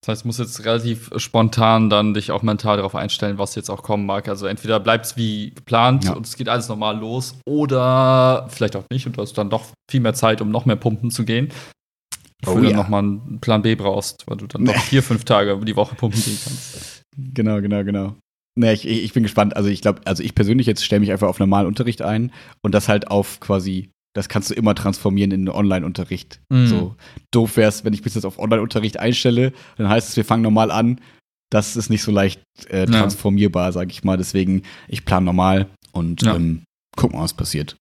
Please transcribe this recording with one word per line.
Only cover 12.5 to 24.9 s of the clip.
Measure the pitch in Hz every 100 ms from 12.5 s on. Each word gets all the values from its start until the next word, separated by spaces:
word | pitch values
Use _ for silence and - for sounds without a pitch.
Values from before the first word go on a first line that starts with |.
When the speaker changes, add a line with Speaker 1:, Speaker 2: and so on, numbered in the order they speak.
| 92
Speaker 2:
Oh |
Speaker 1:
du | 123
Speaker 2:
ja. | 104
Speaker 1:
noch | 98
mal | 104
einen | 101 101 127 113
Plan | - 110
B | 107 113
brauchst, | 101 101 - - -
weil | -
du | 107
dann | - 123
doch |
Speaker 2:
Nee. | 104
Speaker 1:
vier, | - 135
fünf | 131 113
Tage | - 107 101 98
die | 107 98
Woche | 104
pumpen | - 117 107
gehen | 107 104
kannst. | - 127 - - - - _ 139
Speaker 2:
Genau, | 131 131 110 107
genau, | 101 101
genau. | 98 101 98 104 _ _ _ -
Nee, | 113
ich, | 107 -
ich, | 113
ich | 104
bin | -
gespannt. | 110 - 104 -
Also | 101
ich | 101
glaub, | - 98
also | - 90
ich | 113
persönlich | - 101 123 117
jetzt | 104
stell | - 101
mich | 104
einfach | 98 101
auf | 90
normalen | 98 98 95
Unterricht | 107 120 110
ein | 82 110 123 - - -
und | 107
das | 101 101
halt | 104 -
auf | 101 98 -
quasi | - 98 92 92 98 _ _
das | - 98
kannst | 110 -
du |
immer | 113 110
transformieren | 101 101